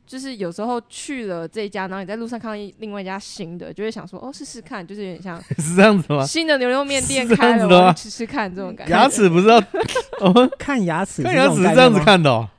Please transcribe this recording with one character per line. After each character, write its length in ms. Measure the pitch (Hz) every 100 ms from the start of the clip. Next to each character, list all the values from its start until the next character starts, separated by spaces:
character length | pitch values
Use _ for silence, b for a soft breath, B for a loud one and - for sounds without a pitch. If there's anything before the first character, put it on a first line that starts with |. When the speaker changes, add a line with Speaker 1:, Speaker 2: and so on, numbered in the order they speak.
| _
Speaker 1:
就 140 | 262
是 160 | 269 240
有 160 | 180
时 80 | 170
候 180 | 226 247 -
去 380 | - - 269
了 240 | 214 170 165
这 140 | 220
一 60 | 202
家， 200 | 196 190
然 80 | 190
后 60 |
你 40 | 185
在 80 | 220
路 120 | 233
上 100 | 240
看 120 | 233
到 40 |
一， 200 | 208 202 -
另 140 | 220
外 80 | 202
一 40 | 185
家 120 | 196
新 380 | - - 165 175
的， 160 | 170
就 100 | 165
会 80 | 214
想 160 | 226 175
说 140 | 185
，“哦， 100 | 247
试 140 | 285
试 160 | 277 240
看。” 240 | - 226 165
就 80 |
是 80 | 202
有 100 | 196
点 100 | 170
像 200 | 185 170 -
Speaker 2:
<laughs> 80 | -
是 180 | 156
这 60 | 180
样 180 | 214 208
子 140 | -
吗？ 140 | 147 135
Speaker 1:
新 200 | 320 320
的 120 | 285
牛 100 | 247
肉 160 | 262
面 180 | 277 277
店 220 | 254 269 233
开 60 |
了， 20 |
Speaker 2:
是 40 | 208
这 100 | 233
样 100 | 233
子 100 | 185
的 0 |
吗？ 100 | 180
Speaker 1:
“我 60 | 180
要 60 |
吃 160 | - 220
吃 160 | - 226
看” 260 | 277 202
这 60 | 180
种 160 | 190 -
感 100 | -
觉。 60 |
Speaker 2:
牙 160 | 175 262
齿 180 | 269 196
不 100 | 165
是 80 | 208
要， 80 | 233 196 - -
<laughs> 320 | 508 - -
哦。 300 | 190 185 254 -
Speaker 3:
看 260 | - 269
牙 180 | 180 160
齿 200 | 190 -
是 0 |
这 60 | 233
种 20 |
概 140 | 320 190
念 0 |
吗？ 60 | 151
Speaker 2:
看 0 |
牙 0 |
齿 120 | 185
是 60 |
这 60 | 247
样 140 | 254
子 60 | 220
看 220 | 220 190
的 80 | 151
哦。 160 | 117 113